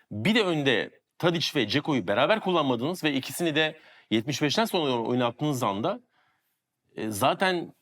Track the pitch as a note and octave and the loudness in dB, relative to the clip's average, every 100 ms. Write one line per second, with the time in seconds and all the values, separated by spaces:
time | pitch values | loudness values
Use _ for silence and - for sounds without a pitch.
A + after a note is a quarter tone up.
0 | - G#2 A#2+ A3 G3 D#3+ C3+ A2 D#2+ - | -12 -4 2 2 2 2 2 2 0 -8
1 | _ - E3+ F3 - D3+ G#2+ D3 D3 C3+ | _ -2 0 0 0 0 0 0 0 -2
2 | F2+ G2+ D3 G#3+ G3 F3 C#3 A#2+ C3+ F3+ | 0 2 2 2 0 0 0 0 -2 -2
3 | D3+ C3+ - C3 E3+ D3 D#3 D3+ - - | -2 -2 -4 -4 -2 0 0 -2 -16 -20
4 | - G#2+ A2+ C3+ D3+ C3+ A3+ F#3+ D3 B2 | -2 -2 -2 -2 0 0 0 0 0 0
5 | A#2 B2 A#2+ A#2+ D3+ C3+ A#2 G2 C3+ A#3+ | 0 0 0 0 -2 0 -2 0 -2 -4
6 | _ _ _ _ _ _ _ _ _ - | _ _ _ _ _ _ _ _ _ -8
7 | A2 G#2 B2 - F#3+ F3+ E3 - | -6 0 2 2 0 0 -4 -12